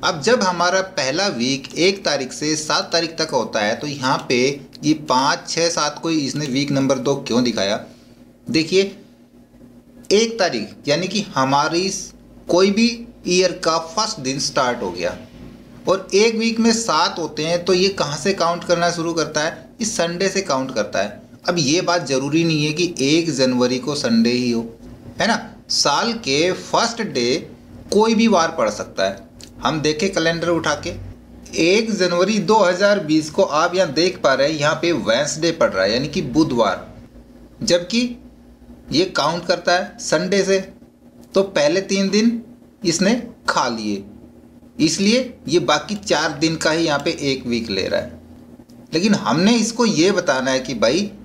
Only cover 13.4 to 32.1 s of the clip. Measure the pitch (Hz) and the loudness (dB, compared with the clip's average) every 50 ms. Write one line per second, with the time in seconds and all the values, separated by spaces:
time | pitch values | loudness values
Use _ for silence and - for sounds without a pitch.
13.4 | 185 180 170 - - 165 214 220 214 - - - 220 220 - - 139 131 135 135 | 2 2 0 0 -2 0 0 0 -2 -4 -4 -4 -4 -4 -4 -6 -6 -4 -4 -4
14.4 | 131 - - 151 135 123 120 - 113 92 85 87 85 87 92 - - - - - | -4 -4 0 0 0 0 0 -2 -4 -6 -6 -4 -4 -6 -6 -6 -14 -18 -20 -20
15.4 | - - - - - - - - - - 180 190 185 - - 190 214 226 226 214 | -20 -20 -20 -20 -20 -20 -20 -8 0 0 0 0 0 0 2 4 4 4 2 2
16.4 | 226 226 220 233 226 233 220 226 - - 160 156 170 196 202 - 165 151 151 - | 0 -2 0 2 2 2 2 2 0 0 2 2 2 0 0 -4 -6 -6 -4 -4
17.4 | 151 160 170 175 175 - 190 180 185 196 196 - 165 143 143 156 - 202 190 - | -2 -2 -2 -2 2 2 2 4 4 2 2 0 -2 -2 -2 -4 -2 -2 0 2
18.4 | 170 165 175 175 165 - 175 170 170 175 165 165 160 170 165 165 151 147 - 151 | 0 0 0 -2 0 0 0 2 2 0 0 0 -4 -2 -2 -2 -4 -2 -2 -2
19.4 | 151 165 - - - - - _ - 202 - - 170 170 170 175 196 190 - 196 | -2 -2 -4 -8 -16 -20 -10 _ -6 -6 -2 -2 -2 -2 0 -2 -2 -2 -2 -2
20.4 | 190 - 143 131 131 - - 110 101 104 - 92 98 104 - - - - - - | -2 0 -2 -2 -2 -4 -2 -4 -4 -2 -2 -2 -2 -2 -4 -12 -20 -20 -20 -10
21.4 | - - 180 175 151 127 147 180 180 - 175 175 160 123 139 131 135 143 143 165 | -4 -4 -2 0 0 2 2 0 2 0 0 0 0 -2 -2 -2 -2 0 0 0
22.4 | 170 170 160 151 147 151 156 160 180 170 - - 131 135 151 165 165 165 147 123 | 2 2 0 0 0 -2 -2 -2 -2 -4 -2 -2 0 2 2 2 2 0 0 0
23.4 | 131 127 127 123 123 123 127 127 123 - 147 - - 127 113 113 113 117 123 123 | 0 0 2 2 2 2 0 -2 -4 -4 -6 -4 -2 2 2 4 4 4 2 2
24.4 | 123 123 117 113 113 - - - - - - - - - - - 170 208 226 175 | 0 0 0 -2 -4 -6 -12 -16 -20 -20 -20 -20 -20 -20 -6 -4 0 0 0 -2
25.4 | - - - - - - - - - 156 143 156 190 233 233 - - 143 135 143 | -4 -10 -18 -20 -12 -6 -4 0 0 2 2 2 0 -2 -4 -4 -2 -2 0 2
26.4 | 160 180 180 - - - - 160 214 226 233 - 220 180 143 135 120 120 131 170 | 2 0 0 -4 -6 -2 0 0 0 0 -2 -4 -6 -4 -2 -2 0 0 0 -2
27.4 | - - - - - - - - - - - 202 214 226 226 208 226 226 202 175 | -4 -8 -18 -20 -20 -20 -20 -20 -8 0 2 2 4 4 4 4 4 4 4 4
28.4 | 165 160 - - 120 107 101 - - - - - 95 95 98 - - - - - | 2 2 0 0 -2 -2 -2 -4 -10 -10 -4 -2 -2 -2 -2 -6 -14 -20 -20 -20
29.4 | - - - - - 120 151 156 143 151 151 151 - 196 - 170 160 165 165 165 | -20 -20 -18 -4 -4 -2 -2 0 0 0 0 0 -2 -2 0 0 0 0 0 0
30.4 | 160 170 175 165 - 160 147 143 - 170 175 - - - - - - - - - | 0 0 0 0 0 0 -2 -2 -4 -10 -10 -10 -12 -16 -18 -20 -20 -20 -20 -20
31.4 | - - - - 160 170 190 220 233 220 208 175 185 175 | -20 -12 -4 0 2 4 4 2 2 0 0 0 0 0